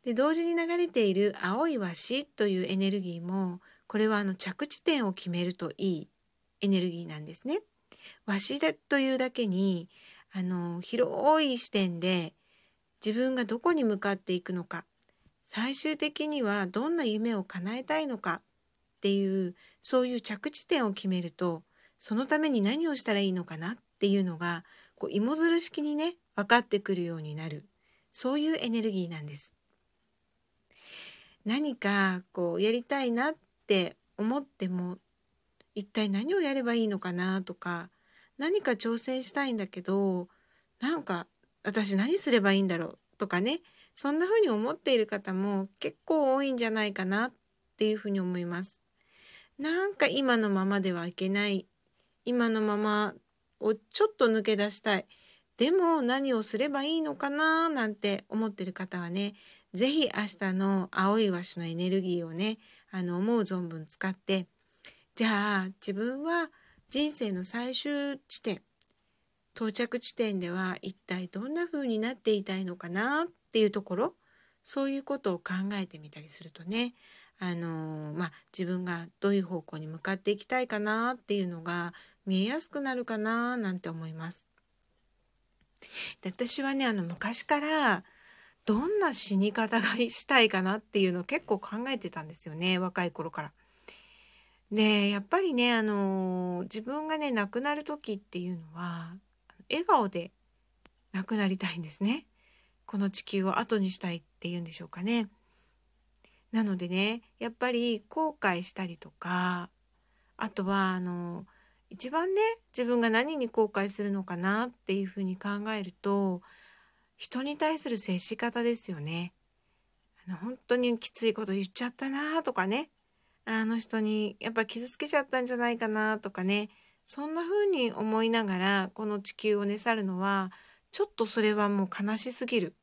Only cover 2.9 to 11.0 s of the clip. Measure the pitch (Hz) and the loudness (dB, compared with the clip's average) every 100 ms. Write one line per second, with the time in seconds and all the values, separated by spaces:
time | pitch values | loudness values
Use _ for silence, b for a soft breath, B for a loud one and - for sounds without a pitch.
2.9 | 202 180 170 170 190 185 175 b b _ | 0 -4 -6 -4 -2 -2 -6 b b _
3.9 | 214 220 208 196 185 185 - 294 - - | 0 2 2 0 -2 -6 -6 -8 -2 0
4.9 | 294 214 185 180 175 175 185 170 - 190 | 2 0 -4 -4 -2 -2 -4 -8 -2 -2
5.9 | 160 - _ _ _ _ _ 202 190 180 | -2 -6 _ _ _ _ _ 2 2 2
6.9 | 165 165 151 151 170 254 370 - _ _ | -4 -8 -10 -10 -10 -4 -4 -6 _ _
7.9 | B B B - 196 - 277 320 311 _ | B B B -4 -2 -2 0 0 0 _
8.9 | 277 269 262 254 247 220 185 196 180 170 | 4 4 2 0 0 0 2 2 2 -4
9.9 | B B B B 190 180 180 175 170 185 | B B B B -4 -2 -2 -2 -6 -4
10.9 | 233 | 0